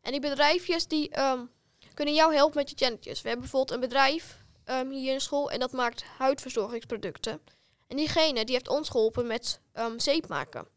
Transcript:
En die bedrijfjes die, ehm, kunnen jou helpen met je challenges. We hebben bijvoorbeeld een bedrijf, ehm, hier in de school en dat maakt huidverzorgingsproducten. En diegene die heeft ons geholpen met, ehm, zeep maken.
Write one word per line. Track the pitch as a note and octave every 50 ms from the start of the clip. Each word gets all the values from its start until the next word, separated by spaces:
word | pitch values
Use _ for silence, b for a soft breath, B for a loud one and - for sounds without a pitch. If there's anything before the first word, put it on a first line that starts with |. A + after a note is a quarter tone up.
En | _ -
die | C4 C#4+
bedrijfjes | C4 D4 C#4 C4 D4 D4 E4+ F4+ F4 - E4+ E4 E4
die, | - D#4 D#4 D4 -
ehm, | - - C4+ C4+ C4 B3+ A#3+ B3 _ _ b b b b b b b
kunnen | - D4 D4 D4+
jou | D#4 D#4+ E4 D#4
helpen | C#4+ C#4+ D#4 D4
met | D4 C#4+ -
je | -
challenges. | - C4 B3 A3+ - - - - -
We | -
hebben | A#3 A#3 B3 B3+ -
bijvoorbeeld | - C4 C4+ C4+
een | - B3 B3 A#3+
bedrijf, | A#3+ C#4 C4+ C4+ D4+ E4 - - - - - - _ _ _
ehm, | - B3+ C4 B3+ C4
hier | C4+ C4+ C4 C4
in | C4
de | C#4 -
school | - C#4+ C#4+ C#4+ -
en | - A#3+
dat | B3+ C4
maakt | - B3+ B3 A#3 - - -
huidverzorgingsproducten. | - - - C4 C4+ C#4 C4+ - C4 - A#3 G3 A#3 A#3+ A3+ - - A#3+ G#3 - F3+ - - - A3+ - D3+ _ b b b b b b b b
En | b C4
diegene | C#4 D#4 D4 - E4 D#4+ D#4 C4+ A3+ A3
die | A3+ B3+
heeft | B3+ C4 -
ons | - D4 D#4 -
geholpen | - A#3+ A3 A3+ A3+ B3 A#3+
met, | A#3 A3 A#3+ - - - - _ _ _
ehm, | A3+ A3+ A#3 A3+ A#3
zeep | - C#4+ C#4+ E4 -
maken. | - F3+ C#3 C#3 - - - - _ _